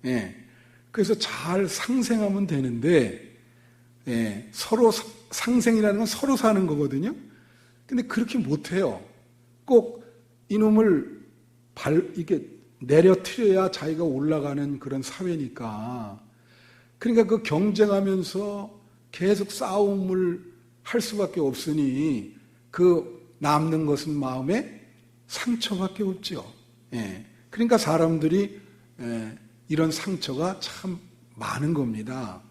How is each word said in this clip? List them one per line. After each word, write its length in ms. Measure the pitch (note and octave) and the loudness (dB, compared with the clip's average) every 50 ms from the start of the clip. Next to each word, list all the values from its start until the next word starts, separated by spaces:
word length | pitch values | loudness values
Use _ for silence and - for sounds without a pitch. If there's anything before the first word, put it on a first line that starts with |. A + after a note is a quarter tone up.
| A#2+ | -4
예. 280 | B2+ B2+ A#2+ G2+ F2+ - - - - - _ _ - _ _ _ _ | -2 -2 -2 -4 -6 -12 -18 -20 -20 -20 _ _ -20 _ _ _ _
그래서 240 | - - G3 F3 A3 | -2 -2 0 0 0
잘 540 | - - - - - C#3 D#3 F3+ F#3+ G3 F3 | -2 -2 -8 -6 -8 -4 -2 0 0 0 -2
상생하면 800 | - - - - B3 C4 A#3 - A#3 A3+ G#3 G3+ G3 G3+ G3+ | -4 -6 -4 -2 0 0 0 0 0 0 0 0 0 0 0
되는데, 880 | E3 E3 C#3 C3 B2+ A#2 A#2 A#2 D#3+ F3+ D#3 B2 G2 - - - - - - _ _ _ _ _ _ _ _ _ _ _ _ _ - | 0 0 -2 0 -2 -2 0 2 6 6 6 6 4 -2 -8 -14 -20 -20 -20 _ _ _ _ _ _ _ _ _ _ _ _ _ -4
예, 400 | A#2+ A#2 A2+ A2 G2+ G2+ A#2 - | -2 -2 -2 -2 -4 -8 -12 -14
서로 400 | - - - - A3 A3 A#3+ A3+ | -10 -10 -4 -2 2 4 4 4
사-, 140 | G#3 - - - - - - - | 4 2 -6 -12 -18 -20 -20 -12
상생이라는 680 | - - - A#3 B3 B3 A3 A#3 A3+ A3 G#3+ G#3 G3+ G3+ | -10 -6 -2 0 2 2 4 4 4 4 4 2 2 0
건 80 | A3+ | -2
서로 300 | G#3+ - - - C4+ C4+ | -2 -2 -4 0 0 0
사는 300 | - - A3+ G#3+ G3 F#3+ | 2 4 4 4 4 2
거거든요. 480 | E3 D3+ D3 D3 C#3 C#3 C3+ C#3+ - - - - - - - _ _ _ _ _ _ _ _ _ | 0 0 0 0 0 0 -2 -2 -2 -4 -8 -12 -20 -20 -20 _ _ _ _ _ _ _ _ _
근데 160 | - C4+ A#3+ B3 | -4 -4 -4 -2
그렇게 340 | - - A3+ A#3+ A3+ - B3+ | -2 -2 -2 -2 -2 -2 -4
못해요. 640 | F3 C3 D3 D3+ - - - F#3+ F#3+ C3+ G2+ F2 - - - - _ _ _ _ _ _ _ _ _ | -2 0 -2 -4 -4 -4 -2 0 0 0 -2 -6 -12 -18 -20 -20 _ _ _ _ _ _ _ _ _
꼭 380 | - C4 A#3 A#3 A#3 - - - - - - _ _ _ _ _ _ | 6 6 6 6 4 -10 -14 -18 -20 -20 -20 _ _ _ _ _ _
이놈을 720 | G3+ G#3 G#3+ G#3+ G#3+ G#3+ A3 G#3+ F3 C#3+ - - - - - - _ _ _ _ _ _ _ _ _ | 0 2 4 6 6 6 6 6 4 2 0 -4 -12 -18 -20 -20 _ _ _ _ _ _ _ _ _
발-, 360 | - - C#3 D3+ E3 F#3 - - | -6 -2 0 2 2 0 0 -6
이렇게 300 | F#3+ E3 C#3+ G3 D3 - - - - - _ _ _ | -8 -2 -2 -2 -2 -2 -10 -18 -20 -20 _ _ _
내려뜨려야 920 | B2+ B2 C#3+ D#3 E3+ F#3+ F#3 F#3 - - - - A#3 G3+ F#3+ F#3+ F#3 F#3 | -2 4 6 8 8 8 6 6 2 -8 -4 0 2 4 4 4 2 0
자기가 340 | - - D3 D3+ D#3+ D#3+ E3+ | -2 -4 -6 -4 -4 -2 -2
올라가는 760 | D#3+ C3 C3 C#3+ D#3 D#3+ D3+ C#3 C#3+ C#3 C#3+ C#3+ C#3+ C#3+ C3 | -2 -2 0 0 0 0 0 -2 -4 -4 -4 -4 -4 -6 -6
그런 240 | - C#3 C3+ C3+ C3 | -6 -6 -6 -6 -6
사회니까. 1160 | - - - F#3+ F3+ E3+ D#3 C#3 B2 - - A#2+ A2+ G#2+ G#2+ A2 A#2+ B2 B2 A2+ G#2 G2 G2+ - _ _ _ _ _ _ _ _ _ _ _ _ _ _ _ | -8 -10 -8 -6 -4 -4 -4 -6 -8 -10 -10 -10 -8 -8 -8 -8 -8 -8 -8 -10 -12 -14 -16 -20 _ _ _ _ _ _ _ _ _ _ _ _ _ _ _
그러니까 280 | - A#3 A#3 A3+ G#3+ | -2 2 4 4 4
그 160 | G3 A3 G#3+ A3 | 4 2 0 0
경쟁하면서 1400 | - D3+ D#3 G3 G#3+ G3+ G#3 G#3 G#3 G3+ G3 G3 G3 F#3+ F#3 F3 - - F#3+ G#3 G#3 G3+ G3+ G3 G#3+ - - _ _ _ _ _ _ - | 0 0 2 2 2 4 4 4 4 4 2 2 2 0 -2 -2 -4 -4 -6 -6 -6 -6 -10 -12 -14 -16 -20 _ _ _ _ _ _ -8
계속 400 | - F3+ F#3+ G#3 G3+ G3+ - - | -2 2 2 2 2 0 -6 -6
싸움을 1000 | - - G3 F#3+ G#3 G#3 G3+ G3+ G3 F#3+ F#3 F#3 F#3 F#3 F3 F3 F#3 - - - - _ _ _ _ _ | -6 -4 -2 0 2 2 2 2 0 -2 0 0 2 2 0 0 -4 -8 -16 -20 -20 _ _ _ _ _
할 180 | - - A#3 | -4 -2 -2
수밖에 400 | - - A3 G#3 G3 - - F3+ | -2 -2 -2 -2 -4 -2 0 0
없으니 960 | D3+ C3+ B2+ - - D#3 D3+ D3+ D3 C3+ B2+ C3+ D3+ D#3+ C#3 A2 F#2+ - - - _ _ _ _ _ _ | 0 0 -2 -2 -4 -2 0 0 0 0 0 0 0 0 -2 -2 -4 -10 -16 -20 _ _ _ _ _ _
그 640 | - F3+ F3+ F3+ F3 D#3+ - - - - - - _ _ | 0 4 4 6 6 4 0 -4 -14 -18 -20 -20 _ _
남는 460 | D3 C#3+ D3+ D3+ D#3 D#3+ D#3+ D#3 D#3+ | 0 2 2 4 2 2 0 0 2
것은 300 | D3 C#3+ C3+ D3+ D#3+ D3+ | 0 0 0 -2 -4 -4
마음에 680 | D3 C3+ C3 B2+ C3 C3 C#3 F#3+ A#3+ D4+ - - - - _ _ _ _ _ _ _ _ | -4 -4 -4 -4 -4 -2 0 -2 -2 -2 -4 -12 -20 -20 _ _ _ _ _ _ _ _
상처밖에 760 | _ - - - A#3+ A#3+ A#3 - - G#3 F3+ F#3+ F#3 F#3 - G#3+ | _ -10 -6 -2 -2 -2 -2 -2 -4 -4 -4 -4 -6 -4 -4 -4
없죠. 500 | F#3+ F#3 F#3 - - F#3 C#3+ - - - - _ _ _ _ _ _ - | -4 -4 -6 -8 -10 -10 -10 -12 -14 -20 -20 _ _ _ _ _ _ -8
예. 320 | A#2+ A2 G2 F#2 F#2+ A2+ - - _ _ _ | -8 -6 -6 -8 -12 -16 -20 -20 _ _ _
그러니까 280 | - - A#3 A#3 A#3 A3 | -2 0 2 4 4 4
사람들이, 840 | - D3+ D#3+ D#3+ E3 E3 E3 D#3+ D3+ D#3 E3 G3 G3+ G3+ - - - - - _ _ _ _ - | 4 2 2 4 4 4 2 2 2 2 2 2 0 0 -4 -16 -20 -20 -20 _ _ _ _ -12
예, 380 | B2 A#2 A#2 A#2 A2 A2 A2+ - - - _ _ _ _ | -8 -8 -6 -6 -8 -10 -14 -18 -20 -20 _ _ _ _
이런 220 | D3+ D3+ E3 D#3+ | 0 0 0 0
상처가 680 | D#3 - - G3 F#3+ C#3+ - - C3+ C3 D#3+ F#3 F#3+ F#3+ | 0 -4 -6 -6 -6 -6 -6 -6 -4 -4 -4 -4 -4 -6
참 380 | - - - - - F#3+ F3+ F3 - - - _ _ _ _ | -10 -12 -12 -10 -10 -10 -10 -10 -14 -20 -20 _ _ _ _
많은 400 | - A2+ A#2+ - B2 C#3+ D#3 E3+ | -10 -8 -8 -4 -2 -2 0 0
겁니다. 680 | D3 C3+ A#2+ A2 G#2+ G#2+ A2+ B2+ C3 B2+ G#2 F#2 F#2 - - | 0 -2 -2 -4 -6 -8 -8 -8 -8 -10 -10 -12 -16 -20 -20